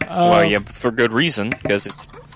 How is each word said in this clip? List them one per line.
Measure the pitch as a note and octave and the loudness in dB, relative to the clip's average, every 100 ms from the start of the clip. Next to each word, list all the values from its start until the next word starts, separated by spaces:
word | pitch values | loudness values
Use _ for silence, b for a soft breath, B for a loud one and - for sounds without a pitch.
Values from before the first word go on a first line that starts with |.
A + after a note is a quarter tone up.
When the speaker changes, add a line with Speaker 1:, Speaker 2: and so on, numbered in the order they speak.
| - | -6
Speaker 1:
Well, | F3+ F3 F3 E3 | 0 4 4 4
Speaker 2:
Um, | |
Speaker 1:
yeah, | G#2 | 0
for | G2+ - B2+ | -4 -6 -4
good | A#2 A#2+ | 0 0
reason, | A2+ E3 C#3+ G#2 | 2 0 -2 -4
'cause | - - G2+ G2+ | -4 -2 -2 -4
it's | - - - - | -14 -20 -20 -20